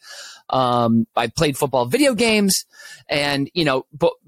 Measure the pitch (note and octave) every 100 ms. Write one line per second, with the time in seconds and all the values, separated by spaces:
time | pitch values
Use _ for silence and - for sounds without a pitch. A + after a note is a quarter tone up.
0 | - - - - - C3 B2+ B2 A#2 A2+
1 | A2+ - A#2 - D#3+ C3+ C#3+ C3 A#2+ -
2 | C#4+ A3 A#3 G#3+ G3 - - - - -
3 | - D3 C#3+ C#3 C#3 F3 D3+ C3 - D3
4 | E3+ -